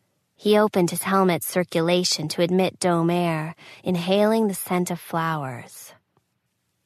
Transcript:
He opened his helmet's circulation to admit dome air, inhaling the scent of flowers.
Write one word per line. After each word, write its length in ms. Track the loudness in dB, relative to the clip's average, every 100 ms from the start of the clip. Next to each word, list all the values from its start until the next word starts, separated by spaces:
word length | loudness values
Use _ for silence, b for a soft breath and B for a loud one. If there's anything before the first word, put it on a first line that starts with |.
| _ _ _ _ 2
He 100 | 4
opened 340 | 4 2 0
his 120 | -2
helmet's 460 | 0 2 2 0 -2
circulation 800 | -2 -2 -2 0 0 0 -4 -4
to 120 | -2
admit 380 | 2 2 0 0
dome 320 | 0 2 2
air, 460 | 2 0 -2 -6 -12 B B
inhaling 640 | -4 -2 0 2 4 2 0
the 80 |
scent 380 | -2 -4 -2 -2
of 80 | -6
flowers. 920 | -6 -4 -2 -4 -6 -10 -14 -20 -20 -20 _ _ _ _ _ _ _ _